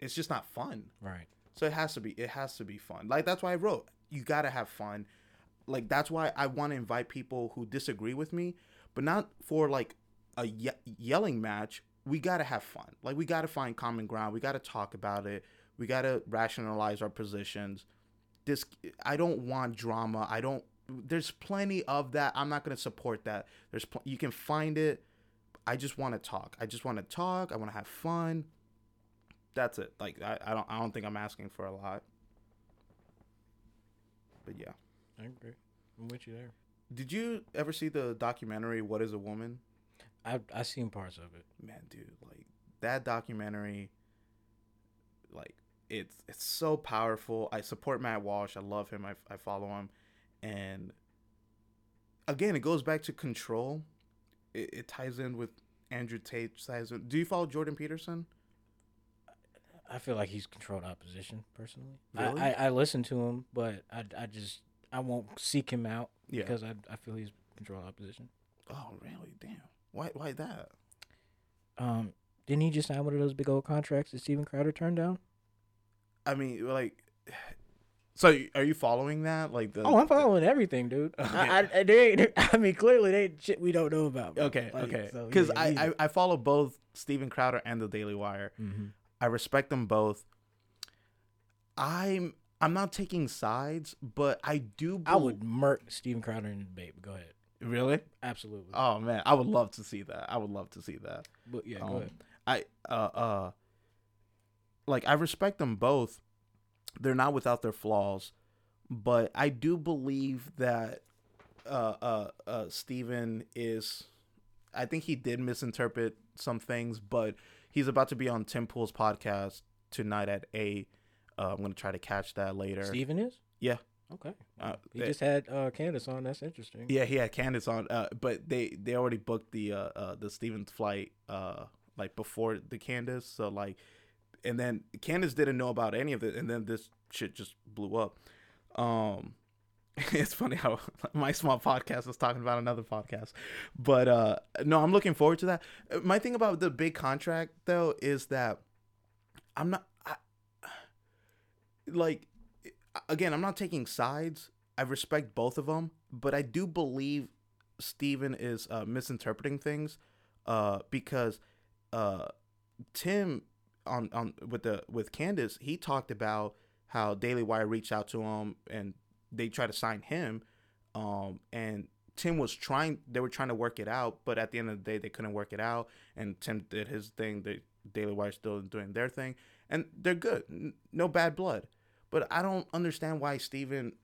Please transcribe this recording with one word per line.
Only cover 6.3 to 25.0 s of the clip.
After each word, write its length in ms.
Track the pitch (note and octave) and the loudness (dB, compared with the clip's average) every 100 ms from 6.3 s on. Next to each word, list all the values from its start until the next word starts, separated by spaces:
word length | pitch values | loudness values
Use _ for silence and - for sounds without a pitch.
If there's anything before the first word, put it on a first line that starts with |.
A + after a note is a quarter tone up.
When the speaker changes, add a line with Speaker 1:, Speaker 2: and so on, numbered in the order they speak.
Speaker 1:
I 140 | - C#3 | 0 -2
wanna 260 | B2+ D3 | 0 -2
invite 340 | C#3 G#2+ A#2 A#2+ | -2 -2 -2 -4
people 440 | C3+ - B2+ A#2 | -8 -8 -6 -6
who 100 | B2 | -6
disagree 500 | A2+ C3+ C#3 G2+ A2 | -6 -6 -6 -4 -4
with 180 | C3+ D#3 | -4 -4
me, 240 | E3+ F3 F3 _ - - | -4 -4 -6 _ -20 -12
but 100 | - | -4
not 260 | C#3+ G3 G#3 - | 0 0 -2 -12
for, 240 | - D#3 D3 | -2 2 4
like, 260 | C3+ A2+ - _ _ _ - | 2 -2 -8 _ _ _ -6
a 80 | |
ye-, 260 | A#2+ A2 B2+ - A#2+ G#2 | -4 -2 -6 -6 -14 -10
yelling 420 | A#2 E3 G#3+ A#2 | 0 2 2 0
match. 440 | A2 G#2 G#2+ - _ _ | -2 -4 -6 -10 _ _
We 140 | C3+ D3+ | -4 -2
gotta 240 | F3 F3 | 2 0
have 220 | C3 A#2 | 0 -2
fun. 320 | - - - - | -6 -16 -18 -10
Like, 120 | B2+ C#3+ | -6 -2
we 80 | |
gotta 220 | D#3+ E3 D#3 | 0 0 0
find 300 | C#3+ B2+ A#2 | -2 -4 -4
common 300 | A#2+ A#2 G#2+ | -4 -4 -4
ground. 260 | A2+ G#2+ | -4 -4
We 80 | A2+ | -2
gotta 180 | C3+ C3+ | -2 -4
talk 360 | - A2 G2+ | -6 -6 -6
about 320 | G2 G#2 G2+ G2+ | -4 -4 -4 -4
it. 180 | G2+ - _ _ - | -10 -12 _ _ -10
We 100 | A#2 | -2
gotta 360 | C3 C3 B2+ - | 0 2 0 -2
rationalize 760 | A2 A2+ - A2 G#2+ G#2+ G#2 | 0 0 -2 -4 0 0 0
our 80 | G#2+ | -4
positions. 760 | G#2+ G#2+ G2+ G2+ G#2 G2+ G2 - _ _ _ _ _ - | -6 -6 -6 -8 -8 -8 -10 -14 _ _ _ _ _ -2
This, 180 | C3+ - - E2+ - | -2 -4 -14 -16 -8
I 120 | - D3 | -2 2
don't 240 | F3 C3 | 2 2
want 360 | B2 C3 B2 G#2+ | -2 -2 -2 -4
drama. 500 | A2+ A2+ A2+ A2 G#2+ | -2 0 0 -2 -2
I 120 | A2 | -2
don't, 240 | C3 C3+ - _ - | -2 -4 -8 _ -14
there's 420 | C3 B2+ E3 - | -12 -2 -2 -2
plenty 540 | - - G3 G3 F#3+ | -10 -4 -2 0 -2
of 280 | - C#3+ C3 | 0 -2 0
that. 200 | D3 C#3 | 0 0
I'm 140 | C3+ D3 | 0 -2
not 160 | D3 | -2
gonna 120 | D3 C3 | -4 -6
support 480 | B2 - B2 A2 | -6 -6 -4 -4
that. 220 | A2 G#2 - - - | -4 -6 -8 -20 -12
There's 140 | A2 | -10
pl-, 180 | - - | -8 -10
you 120 | C3+ C3 | -8 -4
can 160 | C#3 | -4
find 440 | - - D3+ D#3 D#3 | -6 -2 0 0 2
it. 280 | D#3 - | 2 0